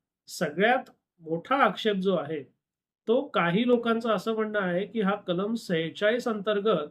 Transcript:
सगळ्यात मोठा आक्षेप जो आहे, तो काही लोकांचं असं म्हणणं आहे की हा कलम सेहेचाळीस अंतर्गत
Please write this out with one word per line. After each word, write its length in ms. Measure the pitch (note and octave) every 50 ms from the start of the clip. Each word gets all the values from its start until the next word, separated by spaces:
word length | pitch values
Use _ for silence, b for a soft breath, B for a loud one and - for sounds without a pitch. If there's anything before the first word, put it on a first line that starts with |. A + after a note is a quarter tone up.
| _ _ _ _ _ -
सगळ्यात 640 | - - F3+ D3 D3 D#3+ G3 A3+ B3+ C4 - - - _ _ _ _ _
मोठा 360 | E3 D#3 D#3+ E3+ E3+ - C4+
आक्षेप 400 | C#4+ C4 G#3+ F#3+ - - A3 G#3
जो 200 | G3 F3+ G3 F#3+
आहे, 280 | D#3+ C#3+ C#3 D#3+ D3 C3 - _ _ _ _ _ _ _ _ _ _ _ -
तो 140 | A3 C4 C#4 C#4
काही 400 | - G3+ F3 E3+ E3+ G#3 B3 B3
लोकांचं 420 | A#3+ A#3 A#3+ A#3 A3+ A3+ A#3 A#3
असं 240 | G#3+ F#3+ - A3 A3+
म्हणणं 260 | A3 A3 G#3+ G#3 G#3
आहे 260 | G3 F3+ F3 F3+ G3+
की 160 | G#3 A3+ A3+
हा 140 | G3+ F#3+ G3+
कलम 380 | G3+ - - F3 F3 G3 G#3 A#3
सेहेचाळीस 720 | A3+ - - F#3 D#3+ E3 D#3+ C#3 - G3+ G#3 A3+ B3 A3+ A#3+
अंतर्गत 640 | A3 G#3+ F#3+ A3 G#3 G3+ G3 A3 G3+ D#3+ D3+ D#3